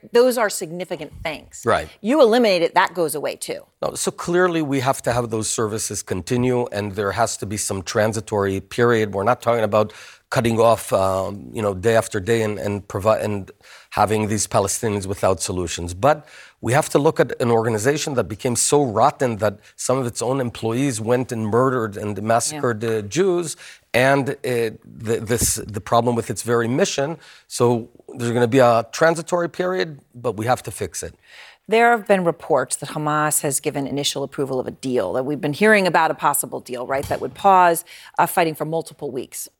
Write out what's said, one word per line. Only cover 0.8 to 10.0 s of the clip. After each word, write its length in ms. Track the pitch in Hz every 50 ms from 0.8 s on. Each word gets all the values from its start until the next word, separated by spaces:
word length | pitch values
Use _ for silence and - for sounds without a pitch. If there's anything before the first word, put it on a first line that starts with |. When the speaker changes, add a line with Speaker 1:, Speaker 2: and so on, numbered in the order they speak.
| 180 175 185 143 151 139 - -
Speaker 1:
things. 400 | - 160 147 - - - - - -
Speaker 2:
Right. 240 | 117 104 82 78 76 - _
Speaker 1:
You 200 | - 208 269 320
eliminate 420 | 277 220 214 254 240 214 190 175
it, 120 | 165 - -
that 180 | 170 190 - 170
goes 200 | 185 170 151 143
away 220 | 147 139 131 87
too. 240 | - - - 120 80 - _ _ _
Speaker 2:
No, 120 | - 135 -
so 160 | - - 196
clearly 520 | - - - - 175 175 185 185 170 165
we 180 | 156 139 139 139
have 200 | 127 135 131 -
to 100 | - 135
have 180 | 117 123 123 113
those 180 | 110 110 107 -
services 540 | - - 117 107 104 107 - - 104 98
continue, 640 | - - 104 92 90 - 127 123 123 127 123 123 120 -
and 200 | - 101 104 104
there 200 | 92 101 104 98
has 240 | 98 107 117 107 -
to 80 | - -
be 140 | 95 104 104
some 240 | - - 101 95
transitory 760 | 90 - - 117 107 110 104 113 104 - 110 104 98 98 95 95
period. 520 | - _ - - 120 120 120 110 110 101
We're 100 | 98 98
not 200 | 98 113 123 -
talking 200 | - 117 120 117
about 300 | 110 104 104 107 110 107 - -